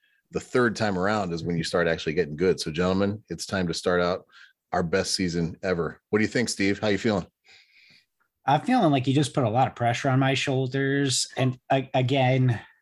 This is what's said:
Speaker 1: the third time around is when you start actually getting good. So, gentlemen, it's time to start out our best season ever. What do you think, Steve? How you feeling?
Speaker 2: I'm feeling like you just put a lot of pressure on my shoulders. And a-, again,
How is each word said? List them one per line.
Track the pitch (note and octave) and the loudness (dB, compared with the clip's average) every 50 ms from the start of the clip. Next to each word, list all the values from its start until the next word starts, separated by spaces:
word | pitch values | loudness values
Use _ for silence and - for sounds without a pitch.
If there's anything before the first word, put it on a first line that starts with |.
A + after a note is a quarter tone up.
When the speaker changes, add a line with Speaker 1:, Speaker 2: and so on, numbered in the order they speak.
| _ _ _ _ _ _ | _ _ _ _ _ _
Speaker 1:
the | - - | -8 -8
third | - - - B2+ A#2+ A#2 F#2 | -6 -2 0 0 0 0 0
time | - A2 G#2 F#2+ F2+ | 0 -2 -2 0 0
around | F2+ G2+ A2 G#2+ G2 F2 E2 | 0 0 0 0 -2 -2 -4
is | E2 D#2+ | -6 -4
when | E2+ E2+ | -4 -4
you | E2 D#2+ | -4 -4
start | - - F2+ E2+ | -2 0 0 2
actually | E2 E2 D#2+ - E2 D2+ | 2 0 -2 -2 -4 -2
getting | F2 E2 D2 D2+ | -2 -2 -2 -2
good. | D2+ F#2 F#2 D#2+ - | 0 0 0 0 0
So, | - E2+ | -2 -6
gentlemen, | D2+ E2+ F2+ F#2 F#2 F#2+ G2+ G2+ G#2+ A2 - - | -4 -2 0 0 2 0 0 -2 -2 -6 -8 -12
it's | F2 - - | -10 -10 -8
time | - G#2 F#2+ F2+ | -6 -4 -2 -2
to | E2+ E2 | -2 -4
start | - - F#2 F2+ F2 | -2 -2 0 0 2
out | F2 F2 F#2 G2 - _ _ - - - _ _ _ - | 2 0 -2 -4 -8 _ _ -20 -20 -20 _ _ _ -6
our | - F2+ F2 | -4 -4 -2
best | D#2+ G2 F#2+ F#2 - - | 0 0 -2 -2 0 -2
season | - F#2 F2 D#2+ F2 E2 D#2+ - - - | -2 -2 -2 0 -2 -2 -4 -4 -6 -4
ever. | F#2+ F#2 E2+ D#2+ D2+ - - _ - | -4 -2 -2 -2 -6 -6 -12 _ 0
What | G#2+ G#2+ | 0 2
do | G#2+ | 2
you | G#2+ | 2
think, | - C3 A2+ - | 0 0 -2 -2
Steve? | - - G2 G2 G2+ - | -2 0 0 0 0 0
How | A2 G#2+ | 0 0
you | G2+ | 0
feeling? | F#2 - A2+ G#2 F2+ D#2+ - _ _ _ _ - - _ _ _ _ _ _ - _ _ _ _ _ _ _ _ _ - | 0 0 0 0 0 -2 -6 _ _ _ _ -20 -20 _ _ _ _ _ _ -20 _ _ _ _ _ _ _ _ _ 0
Speaker 2:
I'm | C3+ C#3+ D#3 | 2 2 2
feeling | - - B3+ B3 F#3 D3+ | 2 2 2 4 4 4
like | C#3 C3 B2 | 2 2 2
you | C#3 B2+ | 2 2
just | D3+ C#3+ - - | 2 2 0 0
put | D3+ B2+ | 0 0
a | G#2+ | 0
lot | A2 B2+ C3 | 2 2 0
of | - - | 0 0
pressure | - A#2+ A#2 A#2+ - - C3+ | -2 0 0 0 0 0 0
on | C3 C3 | 2 2
my | C3+ C3+ C3+ | 2 2 0
shoulders. | C3 - D3 C3 C3 C3+ B2+ C3 C#3 C#3 C3+ C#3 C#3 C#3+ C3+ B2+ - - - - | 0 0 0 0 0 -2 -2 -2 -2 0 0 0 0 0 0 0 -2 -2 -4 -2
And | - C3+ B2+ B2 - _ - | -2 -2 -2 -2 -4 _ 0
a-, | C#3 C3+ B2+ - - | 0 0 0 0 0
again, | C3 B2+ A#2+ C#3+ C3+ B2+ B2+ C3 C3 C3 B2+ A2 G2+ - - _ _ | 0 0 2 2 2 4 4 4 4 4 2 2 -2 -4 -14 _ _